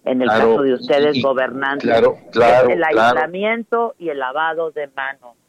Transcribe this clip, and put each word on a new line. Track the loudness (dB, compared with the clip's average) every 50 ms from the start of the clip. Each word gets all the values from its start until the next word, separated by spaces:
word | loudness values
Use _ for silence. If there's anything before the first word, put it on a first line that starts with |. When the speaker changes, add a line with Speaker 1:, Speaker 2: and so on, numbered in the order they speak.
| _
Speaker 1:
en | -4 -2 -2 0
el | 0
Speaker 2:
Claro, | 2 2 2 2
Speaker 1:
caso | 2 2 2
de | 0 0
ustedes, | -2 -2 0 0 2 2 2 0
Speaker 2:
y, | 0
y | 0
Speaker 1:
gobernantes, | 0 0 0 -2 -4 -4 -6 -4 -4 -4 -4 -2 0
Speaker 2:
claro, | 2 4 4 2 0 -2 -8 -8 0
claro, | 2 4 6 6 6 4 4
Speaker 1:
el | 2 0
Speaker 2:
claro. | 0 0 2 2 2 2 2 0
Speaker 1:
aislamiento | -2 -4 -6 -6 -4 -4 -4 -4 -4 -4 -2 -2 -2 -4 -6 -8
y | -8 -8
el | -6 -6
lavado | -6 -6 -4 -4 -4 -2 -2 -4 -6 -6
de | -6 -8 -10 -10
manos. | _ -10 -10 -10 -10 -12 _ -20 -20 _ _